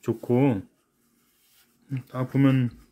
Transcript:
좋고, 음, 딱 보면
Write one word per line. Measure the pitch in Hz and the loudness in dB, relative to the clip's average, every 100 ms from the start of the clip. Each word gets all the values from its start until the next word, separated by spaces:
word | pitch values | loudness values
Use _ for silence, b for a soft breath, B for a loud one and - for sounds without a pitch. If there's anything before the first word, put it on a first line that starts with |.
좋고, | - 113 - 123 139 107 - _ _ _ _ _ _ _ _ _ _ _ _ | -6 -8 -2 2 2 0 -8 _ _ _ _ _ _ _ _ _ _ _ _
음, | 135 - | -12 -10
딱 | 127 127 | -8 -4
보면 | 135 139 135 120 - - | 2 4 4 0 -6 -20